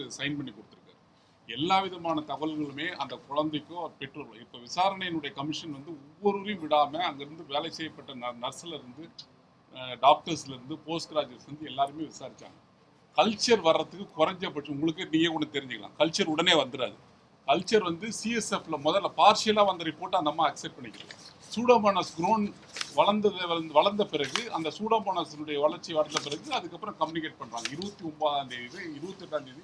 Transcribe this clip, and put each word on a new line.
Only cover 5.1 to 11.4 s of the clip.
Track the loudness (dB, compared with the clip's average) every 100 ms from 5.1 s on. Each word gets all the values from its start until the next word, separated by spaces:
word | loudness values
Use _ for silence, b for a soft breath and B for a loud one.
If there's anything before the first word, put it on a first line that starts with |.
| -4 -6
கமிஷன் | -6 -6 -6 -8
வந்து | -12 -12
ஒவ்வொருவரையும் | -14 -16 0 0 0 -4 -6
விடாம | 4 4 4 2
அங்கிருந்து | -2 -4 -12 -14 -4
வேலை | -2 -2
செய்யப்பட்ட | -6 -10 -10 -14
ந-, | -8 -8 -6
நர்ஸ்ல | -8 -8 -12
இருந்து, | -12 -12 -16 -18 -18 -20 _ _ _ _
அஹ், | -14 -10 6
டாக்டர்ஸ்ல | 8 8 4 -6 -6 -14
இருந்து, | -12 -12
போஸ்ட் | -6 -6 -4
கிராஜுவேட்ஸ்ல | -4 -4 -8